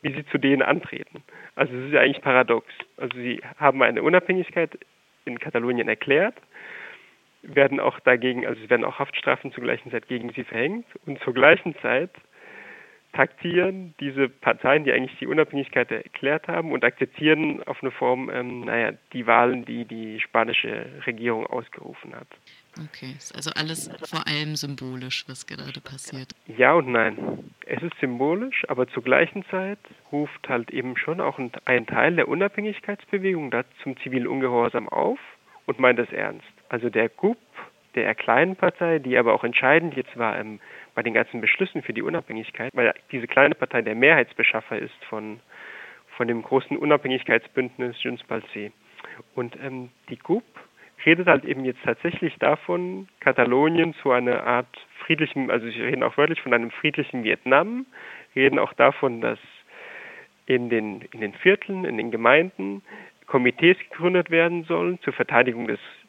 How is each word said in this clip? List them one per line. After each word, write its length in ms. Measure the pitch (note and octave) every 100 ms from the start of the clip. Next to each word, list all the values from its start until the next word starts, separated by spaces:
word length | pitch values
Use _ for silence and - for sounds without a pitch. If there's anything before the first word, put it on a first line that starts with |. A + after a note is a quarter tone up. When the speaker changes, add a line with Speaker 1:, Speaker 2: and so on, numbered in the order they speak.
Speaker 1:
wie 100 | D3+
sie 120 | C#3 D3
zu 100 | C#3+
denen 240 | C3+ C#3
antreten. 600 | - E3+ - - - - _ - - -
Also 180 | - B2
es 100 | C3+
ist 60 |
ja 100 | C#3+
eigentlich 200 | C3 C#3
paradox. 460 | C#3+ B2+ A#2+ A#2 - - - -
Also 200 | C3 B2
sie 240 | B2 A#2+ - -
haben 240 | D3 C3+
eine 220 | A#2+ A#2
Unabhängigkeit 760 | D3 F3+ F3 F#3 F3 - D#3+ - - _ _ _ -
in 140 | A#2+
Katalonien 480 | - A#2+ A#2+ B2 A2
erklärt, 480 | A2 - C#3 G3+ - _ - - - - - - _ _ _
werden 380 | - C#3+ C#3 C3+
auch 200 | - -
dagegen, 440 | - B2+ B2+ B2 B2
also 160 | A2+
es 60 | A2
werden 160 | B2 G#2
auch 140 | -
Haftstrafen 520 | C#3 - - C3 C3+
zur 100 | B2+
gleichen 260 | A#2+ A#2+ B2
Zeit 180 | A#2+ -
gegen 240 | B2 A#2+
sie 100 | A#2+
verhängt 420 | A#2+ A2+ C3+ A3 A#3 - -
und 120 | C3+
zur 120 | -
gleichen 420 | B2 C3+ E3 F3 D3+
Zeit 320 | - B2 F3 - _ _ - - - - - _ _
taktieren 840 | - C3+ _ F3 F3 F#3 F#3+ F#3 -
diese 300 | C#3 C3+ C3
Parteien, 540 | _ - A2+ B2+ D3
die 80 | C#3+
eigentlich 260 | B2 B2+ -
die 100 | B2
Unabhängigkeit 640 | D3+ D#3 C#3+ C3+ C#3 A#2+
erklärt 580 | A2 - - C3+ D#3 -
haben 240 | E3+ E3
und 120 | C3
akzeptieren 800 | A#2+ - B2 - D3+ D#3 D3 C#3+
auf 180 | - C#3
eine 80 | C3+
Form, 400 | - B2 B2+ C3
ähm, 340 | B2+ B2 B2 A#2
naja, 260 | A#2 A2 G#2+ _
die 120 | B2+ A2+
Wahlen, 400 | A#2 A#2+ B2+ A#2+
die 200 | A#2 A2+
die 340 | A2+ A2 A2
spanische 680 | - A#2 A2+ A#2+ A#2 A2 B2+ C#3 -
Regierung 400 | A2+ A#2 A2+ -
ausgerufen 680 | - A#2+ - - - -
hat. 140 | - - - _ - _ -
Speaker 2:
Okay, 400 | D#3 - C3 C#3
ist 160 | -
also 160 | - D3+ -
alles 340 | D#3 D#3+ E3 - -
vor 200 | D#3+ -
allem 280 | D3+ D3+ D3+
symbolisch, 680 | C#3+ C3+ B2+ B2+ B2+ - -
was 200 | C3 -
gerade 320 | D3 C#3 C3+
passiert. 560 | - C3+ - C3+ C3 - - A2+
Speaker 1:
Ja 160 | B2+
und 180 | E3 C3
nein. 580 | A#2 A2 G#2+ - - - _ -
Es 160 | -
ist 160 | E3+ -
symbolisch, 680 | C3+ A#2+ C#3 F3+ B3+ - -
aber 200 | B2+ B2+
zur 160 | -
gleichen 400 | B2 C3+ E3 G3+ F3+
Zeit 340 | F#3+ F#3+ G3+ - - _
ruft 360 | D3 D3 - -
halt 220 | B2 A#2
eben 260 | B2 B2+ B2
schon 240 | - E3+
auch 200 | D#3+ -
ein, 120 | B2 - -
ein 220 | B2 A2+
Teil 300 | A#2 C3+ E3+
der 100 | C3
Unabhängigkeitsbewegung 1200 | D#3 G3+ G3+ G#3 G3+ - G3+ - G3+ F#3+ F3+ C#3+
da 140 | A#2 B2 _
zum 160 | - B2+
zivilen 300 | - B2+ A#2+
Ungehorsam 600 | C3+ C3 B2 B2 A#2+ G#2+
auf 280 | - - C4+ - - _ - -
und 140 | A#2
meint 180 | C3 A#2+
es 140 | A#2+
ernst. 340 | - G#2 G#2+ - _ _
Also 200 | A#2+ A#2+
der 200 | A2 A2+
gup, 280 | - G3 A#3+ _ - - _ _ -
der 80 |
eher 120 | - A3
kleinen 400 | - A#2+ E3+ F#3+
Partei, 440 | F#3 - F3 D#3+
die 180 | C3 B2
aber 160 | A#2
auch 100 | G#2+
entscheidend 520 | A#2 A#2+ C3 D#3 E3+ C3+
jetzt 200 | B2 B2
war, 200 | A2+ G2+
ähm, 220 | G#2+ G#2 - - -
bei 100 | -
den 100 | A#2
ganzen 280 | A2+ A2+ A#2+
Beschlüssen 420 | A2 - F#3+ D#3
für 100 | -
die 80 | A2+
Unabhängigkeit, 720 | A#2 E3 - A2 A2 - A#2 C3
weil 160 | A#2 - _
diese 160 | C3 A#2
kleine 260 | - C#3+
Partei 300 | - B2+ B2
der 100 | A2
Mehrheitsbeschaffer 840 | A2 C3+ D#3+ A#2+ - A#2+ A2 - A2+
ist 260 | A#2 - -
von, 320 | A2 G#2+ A2 _ - - - - - _ -
von 120 | A#2
dem 140 | A#2
großen 340 | - C3 - C3+
Unabhängigkeitsbündnis 1300 | D3 D3 C3+ C3 - A#2 - - B2+ - B2 A#2
Junts 220 | B2+ B2
pel 180 | - C3 -
Sí. 200 | - G#2 _ _ - - - - -
Und, 200 | A#2+ -
ähm, 260 | C3+ C3 B2 _ -
die 80 | B2
gup 260 | - G3 - - - _ - _ -
redet 220 | E3+ F3+
halt 180 | D3 D3
eben 200 | C3+ C3
jetzt 180 | B2
tatsächlich 520 | C#3 A#2 E3+ F3 E3 -
davon, 680 | C3+ D#3 - F3 F3+ F#3+ G3 _
Katalonien 760 | - C3 A#2+ B2+ D3+ E3 E3 D3+
zu 80 | C#3
einer 320 | B2 B2 A#2+
Art 240 | - A#2+ B2 - - -
friedlichem, 540 | - D#3 D#3 - C3
also 180 | A#2+ A2+
sie 120 | A2
reden 200 | A#2 B2+
auch 160 | A#2 -
wörtlich 240 | D3+ E3
von 120 | -
einem 180 | A#2+ A#2
friedlichen 520 | - D#3 D3+ C#3+ B2+
Vietnam, 640 | A2 - - C3 F#3+ B3 C4 - - - - -
reden 220 | C3 -
auch 160 | G#2
davon, 480 | - B2+ C#3 C#3 A#2
dass 180 | A#2+ A2+ - - _ - - - - - - _ -
in 220 | B2+ A#2+
den, 320 | A2+ G#2+ F#2+ B2
in 100 | A#2
den 120 | G#2+
Vierteln, 520 | - F3+ G3+ - F#3+ F3+
in 120 | G#2+
den 120 | A#2
Gemeinden 720 | A2+ A#2 C#3+ F3+ - G2+ G2+ - - - _ -
Komitees 500 | C#3 B2 A#2+ E3+ F#3
gegründet 540 | - - F3 F3+ E3+
werden 320 | E3 E3+ F3
sollen 360 | E3 E3+ F3 F3+
zur 120 | -
Verteidigung 540 | - - A#2+ B2+ A#2 A#2
des 120 | A#2 - -